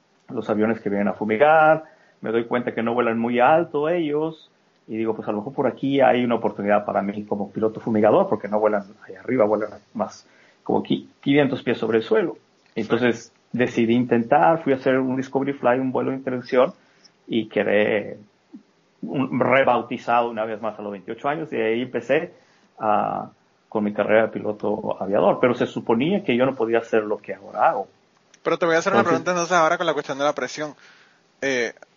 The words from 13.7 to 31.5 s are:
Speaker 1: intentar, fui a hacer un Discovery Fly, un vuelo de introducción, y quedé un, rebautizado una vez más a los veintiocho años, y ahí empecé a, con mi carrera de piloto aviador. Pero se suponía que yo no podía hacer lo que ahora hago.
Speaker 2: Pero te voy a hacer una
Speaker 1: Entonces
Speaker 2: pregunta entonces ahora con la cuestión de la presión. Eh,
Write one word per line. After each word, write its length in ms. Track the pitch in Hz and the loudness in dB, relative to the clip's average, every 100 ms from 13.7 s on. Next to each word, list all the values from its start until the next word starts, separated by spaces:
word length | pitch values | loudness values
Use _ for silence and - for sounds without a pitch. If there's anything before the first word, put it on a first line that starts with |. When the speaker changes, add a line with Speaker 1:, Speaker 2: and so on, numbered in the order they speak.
| 123 113 120 | 0 2 2
Speaker 1:
intentar, 640 | 123 120 117 147 165 160 | 2 0 2 4 4 2
fui 100 | 139 | 0
a 40 | 135 | 0
hacer 200 | 135 131 | 2 0
un 160 | 131 131 | 0 -4
Discovery 360 | 131 135 139 | -4 -4 -4
Fly, 260 | 139 127 127 | -2 0 0
un 120 | 131 | 0
vuelo 200 | 127 127 | -2 -4
de 60 | 135 | -4
introducción, 560 | 135 127 - 127 151 - _ _ _ _ - | -6 -8 0 2 2 0 _ _ _ _ -6
y 200 | 117 110 | -4 -2
quedé 720 | 107 104 101 110 107 - - - _ _ 240 _ _ _ _ | -2 2 2 2 0 -4 -12 -18 _ _ -20 _ _ _ _
un, 380 | - 135 131 127 | -8 -4 -2 0
rebautizado 880 | 123 131 127 120 113 123 - 120 120 | 2 4 4 2 -2 -6 0 0 0
una 140 | 113 113 | -2 -6
vez 160 | 107 | -6
más 180 | 110 107 | -6 -8
a 20 | |
los 100 | 104 | -10
veintiocho 340 | 101 - 117 143 | -10 -12 -8 -4
años, 220 | 156 156 | -4 -6
y 60 | 120 | -2
ahí 240 | 110 113 | -2 -2
empecé 500 | 127 123 110 147 175 - _ _ _ - | -4 -6 0 0 -2 -12 _ _ _ -6
a, 500 | 110 104 107 98 - _ _ _ - | 0 0 0 -4 -8 _ _ _ -8
con 140 | 110 | -4
mi 100 | 104 | -2
carrera 300 | 104 101 107 | -2 2 4
de 40 | 110 | 4
piloto 680 | 107 107 107 104 107 104 - | -2 -6 -4 -4 -4 -4 -6
aviador. 380 | 95 104 190 202 | -2 2 2 4
Pero 140 | - 175 | 2 0
se 100 | - | -4
suponía 580 | 123 - 113 151 196 | -4 0 0 2 -2
que 120 | 202 120 | 0 0
yo 80 | 135 | 0
no 100 | 135 | 0
podía 220 | 113 113 | 0 0
hacer 240 | - 113 | 0 0
lo 140 | 107 107 | 0 -4
que 160 | - | -8
ahora 360 | 95 98 101 143 | -12 -8 0 0
hago. 180 | 165 - _ _ _ _ _ | 0 -6 _ _ _ _ _
Speaker 2:
Pero 140 | - 165 | -4 0
te 80 | 170 | 2
voy 100 | 165 | 2
a 40 | |
hacer 120 | 190 | 2
una 80 | 196 | 2
Speaker 1:
Entonces 220 | 175 165 | 2 0
Speaker 2:
pregunta 80 | 165 | -2
entonces 260 | 180 170 180 | -2 0 2
ahora 200 | 160 175 | 2 2
con 80 | 170 | -2
la 60 | |
cuestión 240 | 147 143 135 | -2 -4 -2
de 60 | 143 | -2
la 80 | |
presión. 420 | 143 127 - 151 - - - _ _ _ - | -2 -6 -8 -10 -12 -20 -20 _ _ _ -8
Eh, 320 | 135 | -4